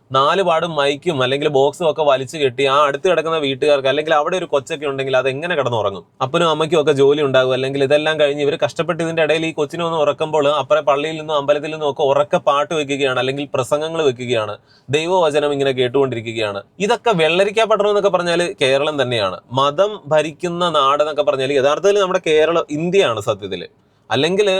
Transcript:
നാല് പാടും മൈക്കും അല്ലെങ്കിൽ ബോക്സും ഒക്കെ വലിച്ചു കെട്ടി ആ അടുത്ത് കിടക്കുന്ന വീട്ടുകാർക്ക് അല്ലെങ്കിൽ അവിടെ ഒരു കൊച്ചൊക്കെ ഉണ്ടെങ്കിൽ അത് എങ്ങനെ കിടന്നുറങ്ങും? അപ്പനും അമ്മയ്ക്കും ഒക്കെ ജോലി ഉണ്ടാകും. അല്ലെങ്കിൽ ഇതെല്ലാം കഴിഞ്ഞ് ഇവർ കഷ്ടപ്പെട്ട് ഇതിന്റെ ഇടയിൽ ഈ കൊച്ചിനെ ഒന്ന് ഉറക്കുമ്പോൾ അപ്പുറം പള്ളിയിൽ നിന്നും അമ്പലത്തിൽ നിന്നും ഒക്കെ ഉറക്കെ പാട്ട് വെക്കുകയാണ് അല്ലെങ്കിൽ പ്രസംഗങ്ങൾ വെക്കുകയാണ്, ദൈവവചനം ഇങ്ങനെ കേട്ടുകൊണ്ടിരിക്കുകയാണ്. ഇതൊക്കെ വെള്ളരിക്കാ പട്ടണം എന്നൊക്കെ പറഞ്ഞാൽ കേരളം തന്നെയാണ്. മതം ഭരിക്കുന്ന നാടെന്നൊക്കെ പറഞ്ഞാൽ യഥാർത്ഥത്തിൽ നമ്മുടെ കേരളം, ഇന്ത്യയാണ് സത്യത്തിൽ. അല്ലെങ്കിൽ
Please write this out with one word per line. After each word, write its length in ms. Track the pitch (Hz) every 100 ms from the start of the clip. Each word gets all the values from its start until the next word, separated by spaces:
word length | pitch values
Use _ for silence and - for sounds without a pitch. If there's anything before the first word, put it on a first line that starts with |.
| -
നാല് 300 | 131 143 185
പാടും 320 | 180 160 175
മൈക്കും 480 | 151 143 143 170 139
അല്ലെങ്കിൽ 260 | 127 139 151
ബോക്സും 420 | 139 139 - 165
ഒക്കെ 120 | 147
വലിച്ചു 340 | 147 131 135 160
കെട്ടി 280 | 135 123
ആ 120 | 139 139
അടുത്ത് 340 | 143 139 185
കിടക്കുന്ന 280 | 160 160 160
വീട്ടുകാർക്ക് 500 | 139 131 151 143 131
അല്ലെങ്കിൽ 260 | 143 156
അവിടെ 220 | 151 160 185
ഒരു 80 |
കൊച്ചൊക്കെ 420 | 170 143 131 156 147
ഉണ്ടെങ്കിൽ 300 | 135 135 127
അത് 120 | 131
എങ്ങനെ 260 | 135 175
കിടന്നുറങ്ങും? 500 | 160 123 113 101 92 - -
അപ്പനും 260 | 131 170 170
അമ്മയ്ക്കും 320 | 151 160 160
ഒക്കെ 120 | 143
ജോലി 300 | 139 139 151
ഉണ്ടാകും. 300 | 139 131 127
അല്ലെങ്കിൽ 320 | 127 131 139
ഇതെല്ലാം 360 | 135 151 156 156
കഴിഞ്ഞ് 220 | 143 147
ഇവർ 160 | 143 160
കഷ്ടപ്പെട്ട് 380 | 139 - 160 165
ഇതിന്റെ 200 | 165 165
ഇടയിൽ 240 | 151 160 160
ഈ 60 |
കൊച്ചിനെ 320 | 151 143 165
ഒന്ന് 140 | 170 160
ഉറക്കുമ്പോൾ 500 | 147 135 156 156 143
അപ്പുറം 360 | 151 - 151
പള്ളിയിൽ 320 | 147 143 156 156
നിന്നും 160 | 156 151
അമ്പലത്തിൽ 340 | 139 147 156
നിന്നും 200 | 156 147
ഒക്കെ 120 | 139
ഉറക്കെ 340 | 139 139 147 180
പാട്ട് 380 | 156 143 147
വെക്കുകയാണ് 440 | 160 139 139 139 127
അല്ലെങ്കിൽ 300 | 127 139 143
പ്രസംഗങ്ങൾ 480 | 135 120 151 160 165
വെക്കുകയാണ്, 540 | 147 123 123 117 104 104 _ _ -
ദൈവവചനം 640 | 147 165 185 160 147 147
ഇങ്ങനെ 180 | 139 139
കേട്ടുകൊണ്ടിരിക്കുകയാണ്. 920 | 127 123 139 131 117 113 113 107 101 - -
ഇതൊക്കെ 320 | 208 247 240
വെള്ളരിക്കാ 540 | 180 156 175 202 208
പട്ടണം 240 | 214 208 208
എന്നൊക്കെ 200 | 208 196
പറഞ്ഞാൽ 460 | 175 175 170 175 -
കേരളം 420 | 131 139 156 147
തന്നെയാണ്. 380 | 123 120 95 87 -
മതം 480 | 127 143 147 208 202 139
ഭരിക്കുന്ന 640 | 156 156 143 180 175 175
നാടെന്നൊക്കെ 520 | 151 135 147 151 147
പറഞ്ഞാൽ 300 | 143 135 135
യഥാർത്ഥത്തിൽ 480 | 143 139 151 196 202
നമ്മുടെ 200 | 185 185 165
കേരളം, 380 | 156 156 170 -
ഇന്ത്യയാണ് 500 | 147 175 196 147 107
സത്യത്തിൽ. 480 | 113 98 98 90 - _ _ _ -
അല്ലെങ്കിൽ 340 | 117 160 196 202